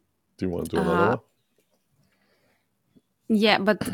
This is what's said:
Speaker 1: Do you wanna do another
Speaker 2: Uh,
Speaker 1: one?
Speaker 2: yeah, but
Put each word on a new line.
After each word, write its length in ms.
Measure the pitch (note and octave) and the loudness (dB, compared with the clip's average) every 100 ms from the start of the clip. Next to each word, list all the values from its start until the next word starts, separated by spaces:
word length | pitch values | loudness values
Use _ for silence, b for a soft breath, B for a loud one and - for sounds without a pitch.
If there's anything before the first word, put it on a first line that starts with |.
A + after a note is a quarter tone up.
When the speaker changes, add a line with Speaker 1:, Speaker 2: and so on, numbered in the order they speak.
| _ _ _ _ | _ _ _ _
Speaker 1:
Do 100 | F#2 | -6
you 40 | |
wanna 140 | F2 | -4
do 140 | D#3+ E2+ | -4 -2
another 160 | - E3+ | 0 0
Speaker 2:
Uh, 120 | F3 | 0
Speaker 1:
one? 100 | B2+ - _ _ _ _ _ _ _ _ _ _ _ _ _ _ _ _ _ _ _ _ | -2 -8 _ _ _ _ _ _ _ _ _ _ _ _ _ _ _ _ _ _ _ _
Speaker 2:
yeah, 300 | A3 G#3+ G3 | 2 4 2
but 200 | G3 F#3+ - | 2 -2 -4